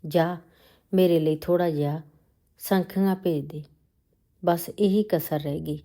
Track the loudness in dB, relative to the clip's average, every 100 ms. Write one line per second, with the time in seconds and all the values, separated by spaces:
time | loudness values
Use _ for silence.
0 | 0 0 2 -2 -12 _ _ _ _ 2
1 | 4 4 2 0 0 0 2 0 -2 -4
2 | -10 _ _ _ _ _ 0 0 0 0
3 | 0 0 -2 -2 -4 -12 -14 _ _ _
4 | _ _ _ _ 0 0 -2 0 2 2
5 | 2 -2 -2 -4 -4 -6 -6 -8